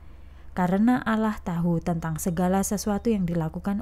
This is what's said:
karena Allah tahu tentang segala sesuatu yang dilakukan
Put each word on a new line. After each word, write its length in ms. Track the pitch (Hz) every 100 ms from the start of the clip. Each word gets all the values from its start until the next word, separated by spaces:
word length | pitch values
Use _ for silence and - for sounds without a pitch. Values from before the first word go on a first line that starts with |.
| - - - - -
karena 480 | - 180 196 226 247
Allah 400 | - 220 220 214
tahu 400 | - 170 170 170
tentang 400 | 180 170 160 160
segala 400 | 196 170 180 190
sesuatu 480 | 196 202 214 202 240
yang 160 | 214
dilakukan 560 | 175 170 160 175 196 208